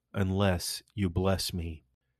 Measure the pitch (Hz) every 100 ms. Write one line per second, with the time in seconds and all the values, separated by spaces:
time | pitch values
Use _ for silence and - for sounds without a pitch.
0 | _ - 95 95 101 90 - - - -
1 | 95 87 95 92 - 92 82 78 _ _
2 | _